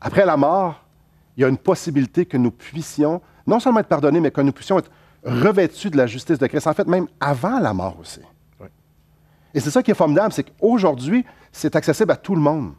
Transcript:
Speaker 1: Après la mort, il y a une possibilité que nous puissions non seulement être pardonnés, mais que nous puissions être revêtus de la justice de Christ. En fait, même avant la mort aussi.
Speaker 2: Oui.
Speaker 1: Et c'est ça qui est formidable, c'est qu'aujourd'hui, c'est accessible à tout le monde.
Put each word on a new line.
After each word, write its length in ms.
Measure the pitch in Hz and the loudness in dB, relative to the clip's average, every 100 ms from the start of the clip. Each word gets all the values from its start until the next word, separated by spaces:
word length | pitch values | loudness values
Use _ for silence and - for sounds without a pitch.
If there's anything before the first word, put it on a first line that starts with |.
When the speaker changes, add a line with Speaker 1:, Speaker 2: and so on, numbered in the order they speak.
Speaker 1:
Après 240 | - 185 | -4 2
la 120 | 185 147 | 2 2
mort, 440 | 143 190 180 143 _ _ _ _ _ - | 2 0 -2 -6 _ _ _ _ _ 0
il 60 | |
y 20 | |
a 40 | 131 | 0
une 100 | 131 | 0
possibilité 680 | - 180 170 139 131 - 175 | 0 -2 0 -2 0 -2 -2
que 100 | 135 | 0
nous 140 | 120 | 0
puissions 720 | - - 147 151 - 147 - _ _ - | -2 -14 -14 -10 -2 0 -2 _ _ 0
non 140 | 226 | 0
seulement 200 | 262 226 | 2 0
être 80 | - | 2
pardonnés, 320 | 156 143 165 | 0 2 2
mais 100 | 151 | 0
que 100 | - | 0
nous 120 | 139 | 0
puissions 260 | - - 185 | -2 -2 -2
être 120 | - _ _ _ | -2 _ _ _
revêtus 680 | - 120 165 196 165 - 208 | -6 2 2 4 0 -2 -2
de 60 | 143 | 2
la 100 | 123 | 0
justice 320 | 123 - 151 | -2 -2 0
de 80 | 127 | 0
Christ. 200 | 147 160 | 0 -2
En 60 | |
fait, 120 | 147 127 | 0 0
même 200 | 180 175 - | 0 -2 -4
avant 380 | 143 131 175 262 | -2 -2 -2 0
la 140 | 135 | -2
mort 240 | 95 92 85 | -2 -6 -10
aussi. 200 | 87 - - _ _ _ | -20 -20 -20 _ _ _
Speaker 2:
Oui. 80 | 95 _ _ _ _ _ _ _ _ | -20 _ _ _ _ _ _ _ _
Speaker 1:
Et 60 | 143 | -4
c'est 100 | 147 | 0
ça 120 | 254 | 0
qui 80 | 247 | 0
est 40 | |
formidable, 380 | 196 160 151 208 | 0 2 2 0
c'est 120 | 147 | -4
qu'aujourd'hui, 800 | - - 208 240 185 131 131 247 - - _ | -8 -2 0 2 0 0 -2 -2 -2 -14 _
c'est 220 | - 156 160 | -6 -2 -2
accessible 360 | - 147 190 | 0 0 0
à 40 | 127 | 0
tout 180 | - | 0
le 60 | 180 | 0
monde. 320 | 147 156 98 | 0 0 -6